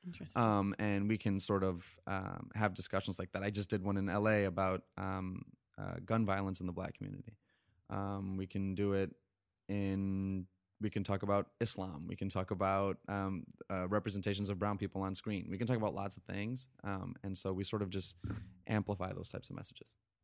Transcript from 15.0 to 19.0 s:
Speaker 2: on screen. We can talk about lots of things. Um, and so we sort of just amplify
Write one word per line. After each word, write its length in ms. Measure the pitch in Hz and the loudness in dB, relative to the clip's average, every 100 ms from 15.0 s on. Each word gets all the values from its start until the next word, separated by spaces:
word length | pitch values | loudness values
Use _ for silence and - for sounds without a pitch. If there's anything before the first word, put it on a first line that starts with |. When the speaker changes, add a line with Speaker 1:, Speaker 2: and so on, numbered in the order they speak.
Speaker 2:
on 140 | 95 95 | -2 -2
screen. 320 | - 101 - | -4 -4 -4
We 80 | 95 | -2
can 100 | 117 | 2
talk 80 | 120 | 2
about 180 | 107 | 2
lots 220 | 95 98 - | 0 -4 -6
of 80 | |
things. 460 | - 98 107 127 127 _ 101 | -6 -4 -4 -4 -8 _ -6
Um, 300 | 95 92 90 | -4 -4 -6
and 140 | 98 95 | -6 -2
so 140 | 98 | -2
we 140 | 92 98 | 0 0
sort 160 | 107 | 0
of 80 | 98 | 0
just 260 | 95 - - - - - - - | 0 -2 -4 -6 -6 -8 -14 -2
amplify 440 | 107 101 98 | 0 2 -2